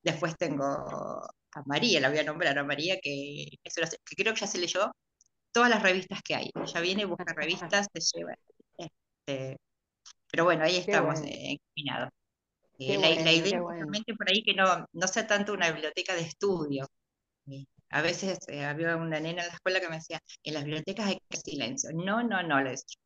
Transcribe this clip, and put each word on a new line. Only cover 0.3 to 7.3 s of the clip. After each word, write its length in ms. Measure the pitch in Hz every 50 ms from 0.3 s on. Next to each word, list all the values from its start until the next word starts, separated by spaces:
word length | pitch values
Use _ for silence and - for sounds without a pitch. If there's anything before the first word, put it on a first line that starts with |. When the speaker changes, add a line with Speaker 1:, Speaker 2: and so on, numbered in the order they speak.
| 165
Speaker 1:
tengo 280 | - 175 165 151 139 139
a 1000 | 139 139 - - - - - - - - - - - - _ _ _ - 151 139
María, 340 | 139 143 - 240 240 190 156
la 100 | 131 135
voy 100 | 147 156
a 40 | 147
nombrar 340 | 156 151 165 175 151 139
a 60 | 143 143
María, 340 | 143 143 143 156 180 190 170
que, 460 | - 143 143 139 139 143 147 147 147 147 - - -
eso 180 | 180 - 170
lo 60 | 160
hace, 100 | 160 - - _
que 100 | - 151
creo 180 | - 190 220 226
que 80 | -
ya 60 | 208
se 120 | 196 - 185
leyó 320 | 175 165 - 180 202 240 - - _ _ _ _ _ _ _ _ _ _
todas 180 | - 240 240 247
las 140 | 226 208 208
revistas 380 | 190 185 190 185 - 190 - -
que 120 | - 156
hay. 160 | 120 - - -
Ella 260 | - - - - 175
viene, 240 | 170 180 190 202 208
busca 280 | 185 170 - 180 170